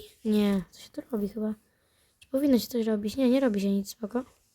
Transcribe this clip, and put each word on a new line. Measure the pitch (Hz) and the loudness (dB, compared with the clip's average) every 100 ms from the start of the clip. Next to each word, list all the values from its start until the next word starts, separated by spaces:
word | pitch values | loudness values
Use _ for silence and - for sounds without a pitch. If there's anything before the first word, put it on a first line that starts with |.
| - _ 220 | 2 _ 0
Nie, | 214 208 196 170 | 2 2 0 -4
co | - | -16
się | - | -14
tu | - - | -14 -8
robi | 220 202 | -4 -4
chyba? | 214 214 214 _ _ _ _ _ _ | -4 -6 -6 _ _ _ _ _ _
Czy | _ | _
powinno | 269 285 240 | 0 4 4
się | - | 2
coś | 240 220 | -4 -2
robić? | 214 208 269 | -2 -2 0
Nie, | 247 | 2
nie | 269 | 4
robi | 262 202 | 2 0
się | 196 | 0
nic, | 196 196 | 0 -4
spoko. | - 202 247 247 _ _ | -10 -8 -8 -8 _ _